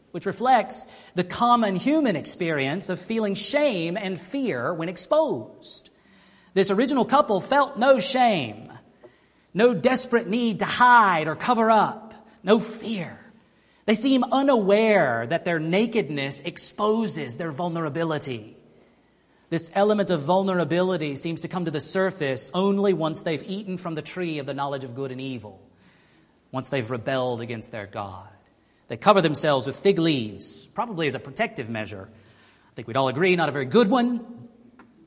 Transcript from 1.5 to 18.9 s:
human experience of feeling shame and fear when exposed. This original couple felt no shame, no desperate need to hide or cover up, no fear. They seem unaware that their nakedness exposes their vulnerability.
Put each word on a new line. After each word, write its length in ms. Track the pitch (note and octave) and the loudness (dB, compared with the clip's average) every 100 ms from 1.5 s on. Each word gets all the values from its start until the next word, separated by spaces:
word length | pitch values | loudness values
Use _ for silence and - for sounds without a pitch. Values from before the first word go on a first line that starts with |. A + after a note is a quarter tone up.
| A#3+ G#3+ F#3 | 4 2 0
human 400 | B3 D#4 C4+ D#3 | 2 2 2 0
experience 760 | C#3+ - E3+ D3+ C3+ F3 - | -4 -4 -2 -2 -2 -4 -4
of 100 | F3 | -6
feeling 340 | - A3+ G#3+ | -4 -4 -2
shame 640 | G3 - C#4+ D4 G3 E3 F#3+ | -2 -2 0 0 0 -4 -4
and 240 | F#3+ F3+ | -6 -8
fear 500 | - C#4 B3 B2+ B2+ | -8 -4 -4 -2 -4
when 180 | E3 E3 | -4 -6
exposed. 1000 | F3 - D4+ D4+ C#3 A2 - - - - _ _ _ _ _ _ | -8 0 0 2 -2 -8 -18 -20 -20 -20 _ _ _ _ _ _
This 160 | F#3+ G3 | 0 2
original 360 | G3 B3+ C#4 - | 2 2 2 4
couple 360 | C#4 D4 G3 | 4 4 0
felt 360 | - C#4 D#4 G#3+ | 2 2 2 2
no 220 | C4 C4 | 4 4
shame, 720 | - B3+ A#3+ F#3 A#2 G#2 A#2 - - _ - _ _ _ _ | 2 2 2 2 -2 -8 -16 -20 -20 _ -20 _ _ _ _
no 200 | F3+ A#3+ | 2 4
desperate 540 | G3 A#3+ B3+ - A#3 F3+ | 4 2 0 2 0 0
need 320 | A#3 A#3 F3 | 0 0 -2
to 60 | F#3 | -2
hide 600 | - B3 A#3+ G3+ E3 D#3 | 4 8 8 8 4 0
or 80 | D#3 | -2
cover 340 | - A#3 A3+ | 0 2 4
up, 440 | A3 D#3+ A#2+ - - - _ | 4 4 -2 -14 -20 -20 _
no 180 | F3+ A3 | 2 2
fear. 600 | - - - G#3+ D#3 - - _ _ _ _ _ - | 2 -8 -8 -6 -8 -14 -20 _ _ _ _ _ -2
They 100 | A3 | 0
seem 280 | C4+ C4 | 4 2
unaware 1040 | A#3 C4 C#4 B3+ F#3+ G#3 A3+ G3+ C#3 A#2 A#2+ | 2 2 4 4 4 4 6 4 4 0 -2
that 180 | E3 F3 | -2 0
their 140 | E3 | -2
nakedness 840 | D#3+ F#3 A#3 A3+ D3 D3 C3+ C3+ | 0 2 2 0 -2 -4 -6 -6
exposes 960 | F3 - - - G#3+ A3 G#3+ D#3 B2+ B2+ | -10 -10 -10 -2 0 0 -2 -4 -8 -6
their 140 | E3 | -6
vulnerability. 1040 | C#3+ F3 E3 D#3+ D3 E3 D3+ C#3 A#2 G#2+ - _ _ _ | -4 -4 -4 -4 -2 -2 -4 -6 -10 -12 -20 _ _ _